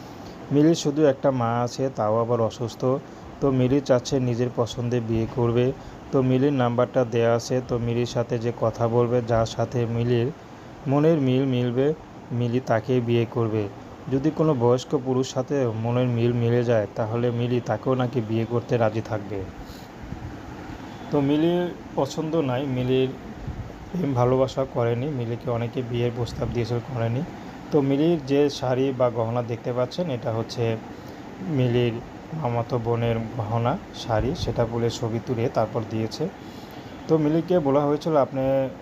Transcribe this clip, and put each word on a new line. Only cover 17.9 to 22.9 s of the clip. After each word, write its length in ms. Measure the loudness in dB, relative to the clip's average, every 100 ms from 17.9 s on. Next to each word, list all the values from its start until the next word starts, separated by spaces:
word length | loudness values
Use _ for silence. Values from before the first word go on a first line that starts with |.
| 0
নাকি 260 | 0 0
বিয়ে 240 | 0 0 0
করতে 320 | -2 0 2
রাজি 240 | 2 0
থাকবে। 420 | -4 -6 -6 -8 -8 -12 -14 -14 -16 -16 -14 -12 -12 -12 -14 -14 -12 -14 -14 -14 -2
তো 100 | 0
মিলির 520 | 4 4 4 2 0 -6 -8 -4
পছন্দ 400 | -2 -2 -2 0
নাই, 300 | 0 -2 -2
মিলির 420 | -2 2